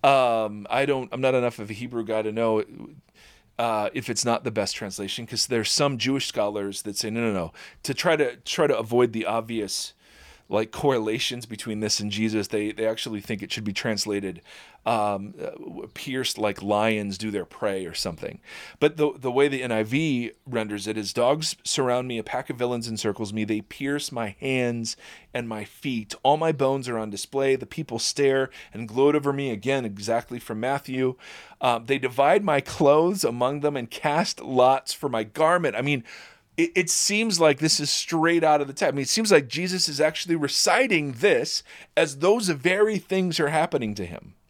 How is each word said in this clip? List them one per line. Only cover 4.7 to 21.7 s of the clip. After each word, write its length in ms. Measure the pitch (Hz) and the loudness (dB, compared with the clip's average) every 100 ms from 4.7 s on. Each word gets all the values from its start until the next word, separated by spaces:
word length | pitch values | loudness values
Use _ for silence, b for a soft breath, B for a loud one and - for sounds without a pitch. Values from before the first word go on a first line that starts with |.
| - | -4
translation, 500 | 104 95 98 - 117 | -8 -8 -8 -8 -8
'cause 220 | 117 - | -4 -2
there's 240 | 120 107 | 0 0
some 260 | - 143 131 | 2 0 0
Jewish 300 | 120 135 - | -2 -2 -2
scholars 540 | - 104 104 101 98 | -2 -2 -2 -6 -6
that 140 | 107 98 | -8 -6
say, 120 | 110 | -4
"No, 120 | 113 | -2
no, 120 | 117 | -2
no," 200 | 98 82 B B B | -2 -4 B B B
to 100 | - | -8
try 220 | 131 180 156 | -2 2 2
to, 180 | 135 123 | 2 -2
try 300 | - - 147 | -8 0 2
to 100 | 120 | 2
avoid 340 | 113 120 123 | 2 4 4
the 140 | 110 95 | 2 -2
obvious, 680 | 113 113 113 101 - - _ b b b b b | -2 -2 -4 -4 -6 -8 _ b b b b b
like, 220 | 104 110 | -2 -2
correlations 760 | - 147 127 110 113 - 120 117 | 0 2 2 0 -2 -4 -6 -10
between 360 | 107 - 107 | -10 -6 -4
this 180 | 107 - | -2 -2
and 100 | 104 | -2
Jesus. 380 | 101 110 107 98 | 0 0 0 0
They, 240 | 107 104 | -2 -2
they 160 | 104 110 | -2 -2
actually 320 | 110 - 107 | -2 -4 -8
think 240 | - 107 | -6 -8
it 80 | 95 | -6
should 140 | - 107 | -6 -4
be 80 | |
translated, 680 | 98 120 104 107 101 98 85 B B B B - | -4 -2 -2 -2 -2 -2 -8 B B B B -2
um, 480 | 117 104 101 101 - | 0 0 -2 -6 -10
uh, 120 | - - | -12 -10
w-, 300 | - - - | -14 -12 -14
"Pierced 440 | - - 131 127 - | -12 -6 -4 -4 -2
like 260 | 107 101 | -2 -2
lions 540 | 101 104 110 107 104 92 | 0 2 2 0 -4 -6
do 140 | 110 | -6
their 120 | 101 | -6
prey" 420 | 87 - 107 98 90 | -8 -4 -4 -2 -6
or 80 | |
something. 460 | - - 80 73 - B B B B | -6 -6 -6 -10 -12 B B B B
But 160 | 151 156 | 2 4
the, 160 | 147 139 | 0 0
the 120 | 131 | -2
way 200 | 123 143 | 4 4
the 120 | 135 | 2
N 120 | 127 | 0
I 100 | 110 | 0
V 480 | 110 135 160 127 117 - - | 2 0 2 0 -2 -10 -6
renders 420 | 120 107 104 101 | -4 -4 -4 -4
it 100 | 107 | -4
is, 140 | 98 | -4
"Dogs 460 | - 120 151 156 - | 2 2 2 0 -6
surround 420 | - | -4